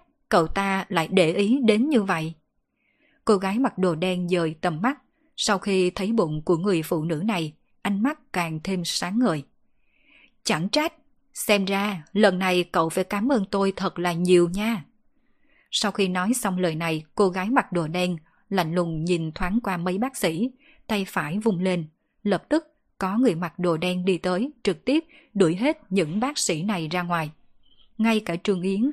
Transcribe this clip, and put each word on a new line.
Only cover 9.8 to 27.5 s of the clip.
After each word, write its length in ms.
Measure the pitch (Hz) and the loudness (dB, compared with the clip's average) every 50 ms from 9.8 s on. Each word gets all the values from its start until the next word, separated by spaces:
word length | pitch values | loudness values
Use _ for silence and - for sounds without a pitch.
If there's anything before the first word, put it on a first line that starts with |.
| _ _ _ _ _ _ _ _ _ _ _ _ - | _ _ _ _ _ _ _ _ _ _ _ _ -2
"Chẳng 260 | - 202 156 165 202 | -2 0 0 -2 0
trách, 240 | - 294 302 339 - _ _ _ _ _ _ _ _ | 0 0 0 0 -4 _ _ _ _ _ _ _ _
xem 320 | - - - 208 202 190 | -6 0 2 2 2 2
ra 380 | 190 202 196 202 208 196 165 151 - - | 0 0 -2 -2 -2 -4 -6 -10 -4 2
lần 260 | 196 214 196 185 180 | 4 4 4 4 2
này 240 | 190 185 180 180 170 | 0 0 0 0 0
cậu 260 | - - 180 165 165 | 0 0 0 0 0
phải 140 | - 190 185 | 0 -2 -2
cảm 280 | - 214 196 208 269 | -2 -2 -2 0 0
ơn 140 | 285 226 190 - | 0 0 0 0
tôi 220 | - 196 196 196 190 | -2 0 0 0 0
thật 240 | - 196 190 - - | -2 -4 -4 -4 -2
là 140 | 175 175 170 | -2 -2 0
nhiều 360 | 165 180 180 185 175 175 170 | 0 4 6 6 6 6 4
nha." 360 | 175 202 208 226 233 185 143 - _ _ _ _ _ _ _ _ _ _ _ _ _ _ _ _ | 2 -2 -2 -2 -4 -4 -8 -12 _ _ _ _ _ _ _ _ _ _ _ _ _ _ _ _
Sau 200 | - - - 202 | -4 -2 -2 -2
khi 160 | 190 - 196 185 | 0 0 0 0
nói 260 | 185 185 180 208 254 | 0 0 0 0 0
xong 260 | - - 202 185 180 | 0 0 -2 0 0
lời 160 | 185 170 160 | 0 0 0
này, 280 | 156 170 165 160 156 156 - _ | -2 -2 -2 -2 -4 -6 -6 _
cô 140 | - 170 185 | 0 2 2
gái 200 | 180 190 185 208 | 2 0 -2 0
mặc 220 | 262 269 - - | 2 0 0 0
đồ 160 | 180 175 160 151 | -2 -2 -2 -2
đen 300 | 160 180 180 180 175 156 - _ _ _ _ _ | -2 -2 -2 -2 -2 -6 -8 _ _ _ _ _
lạnh 260 | 196 196 165 156 165 | -2 -2 0 0 0
lùng 300 | 180 175 170 160 156 160 | 0 0 0 -2 -4 -2
nhìn 260 | 175 180 165 165 160 | 0 0 0 -2 -4
thoáng 280 | 156 - - 175 196 240 233 | -4 -4 -4 -2 -2 -2 -2
qua 140 | 202 185 170 | -2 -4 -2
mấy 200 | 170 185 180 196 | -2 -2 -2 -2
bác 200 | 240 269 - - | -2 -4 -4 -2
sĩ, 340 | - 170 160 165 226 262 - _ _ _ - _ _ - | -2 -2 0 -2 -2 -4 -4 _ _ _ -20 _ _ -4
tay 180 | 220 202 190 - | -4 -4 -4 -4
phải 320 | - 190 151 147 165 208 | -4 -6 -4 -4 -4 -2
vung 200 | 214 233 190 170 | 0 0 0 0
lên, 280 | 185 190 180 180 160 156 - _ _ _ _ _ - | 0 0 0 -2 -4 -6 -12 _ _ _ _ _ -2
lập 200 | 208 202 220 - _ | -2 -2 -2 0 _
tức 180 | 285 320 - - _ _ _ _ _ - | 0 0 0 -4 _ _ _ _ _ -6
có 200 | 196 185 196 226 | -4 -2 0 2
người 180 | 262 240 170 | 2 2 2
mặc 240 | 160 180 165 - - | 0 -4 -8 -6 -2
đồ 180 | 180 175 165 160 | 0 0 0 0
đen 280 | 170 180 180 180 180 | 0 -2 -2 -2 0
đi 120 | 196 185 165 | 0 0 0
tới, 340 | - 185 180 180 233 294 - _ - | 0 0 0 0 -2 -4 -6 _ -2
trực 220 | 208 170 156 _ | -2 -2 -2 _
tiếp 180 | - 277 320 - _ - - - _ - | 0 0 0 0 _ -10 -20 -20 _ 0
đuổi 220 | 202 190 160 170 | 2 2 2 2
hết 220 | 180 233 294 320 - - - | 2 0 -2 -2 -4 -6 -4
những 300 | 185 190 165 147 165 214 | -2 0 0 0 0 -2
bác 180 | 240 277 302 - | -2 -2 -2 -4
sĩ 260 | - - 175 151 170 | -2 -2 -2 -2 -2
này 240 | 214 214 175 160 156 | -4 -4 -4 -4 -4
ra 160 | 170 180 175 | -4 -4 -4
ngoài. 280 | 175 175 170 156 151 - - - - | -2 -2 -2 -4 -6 -8 -14 -20 -20